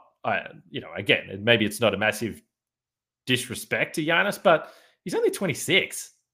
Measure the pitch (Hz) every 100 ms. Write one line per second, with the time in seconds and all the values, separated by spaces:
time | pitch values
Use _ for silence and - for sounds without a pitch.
0 | _ _ 120 95 - - - 127 98 85
1 | 101 101 90 98 107 117 104 - 113 98
2 | 107 107 113 87 _ _ _ _ _ _
3 | _ _ - 123 - 104 - 113 156 -
4 | 156 170 196 190 202 156 - - _ _
5 | - 440 466 - 190 - - 185 - -
6 | - _ _